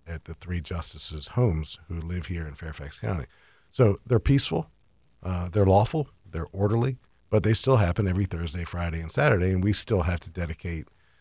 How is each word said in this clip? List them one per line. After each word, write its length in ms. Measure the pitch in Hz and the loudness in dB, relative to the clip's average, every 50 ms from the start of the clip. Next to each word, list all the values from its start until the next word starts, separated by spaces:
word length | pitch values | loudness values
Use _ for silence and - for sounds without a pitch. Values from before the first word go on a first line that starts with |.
| _ - | _ -12
at 180 | 82 76 - | -12 -10 -10
the 100 | - 82 | -12 -16
three 260 | - - 87 87 87 | -12 -8 -6 -6 -4
justices' 680 | 80 - - 82 80 - - 80 - - 78 76 73 - | -4 -4 -6 -6 -6 -8 -8 -8 -6 -6 -6 -8 -10 -6
homes 500 | - 120 123 113 82 78 78 - - - - - | 0 2 2 2 2 0 -2 -6 -10 -14 -12 -10
who 80 | 87 | -8
live 320 | 82 80 82 87 90 80 - | -8 -6 -6 -6 -6 -6 -6
here 200 | 90 85 82 76 | -6 -6 -8 -8
in 60 | 71 | -10
Fairfax 460 | - - 80 78 - 69 71 - - | -12 -12 -12 -10 -10 -12 -12 -12 -8
County. 260 | - 110 104 82 71 - _ _ _ _ _ _ _ _ | -6 -4 -4 -4 -6 -8 _ _ _ _ _ _ _ _
So 260 | - - 131 104 98 - - | 0 2 4 4 4 2 0
they're 140 | - 123 110 | 0 0 2
peaceful, 500 | - - 139 139 - - - 160 165 - _ _ _ _ _ _ _ _ _ _ - | 4 4 4 4 4 2 0 -2 -4 -4 _ _ _ _ _ _ _ _ _ _ -6
uh, 260 | 92 92 90 90 87 | -4 -4 -4 -4 -2
they're 160 | - 104 101 | 2 4 6
lawful, 420 | 95 92 98 107 - - 160 143 - - _ _ | 6 6 6 6 4 0 -2 -4 -4 -8 _ _
they're 220 | - - 85 82 - | -10 -8 -8 -8 -6
orderly, 460 | - 95 101 104 107 117 120 131 131 - _ _ _ _ _ - | -4 -2 0 2 2 2 0 0 -2 -6 _ _ _ _ _ 0
but 140 | - 107 92 | 2 2 4
they 100 | 107 113 | 4 2
still 240 | - - 131 135 117 | 2 4 4 4 6
happen 300 | 101 85 90 - 104 95 | 4 4 2 2 0 0
every 180 | 92 92 101 | 2 0 0
Thursday, 380 | 92 - 82 85 82 76 87 87 | -2 -2 -4 -6 -6 -6 -6 -8
Friday, 360 | - - 85 87 87 82 82 | -6 -6 -4 -4 -4 -4 -4
and 120 | 82 80 | -6 -4
Saturday, 400 | - - 139 151 117 92 90 92 | -2 0 2 4 4 4 2 2
and 120 | 92 92 92 | 2 2 2
we 100 | 104 104 | 2 2
still 280 | - - - 113 95 | 2 0 2 2 2
have 180 | 80 82 90 87 | 2 2 0 -2
to 120 | - - | -4 -8
dedicate, 560 | - 92 87 78 - - - 90 85 80 73 - _ _ _ _ _ _ | -8 -8 -6 -6 -6 -8 -8 -8 -8 -8 -10 -12 _ _ _ _ _ _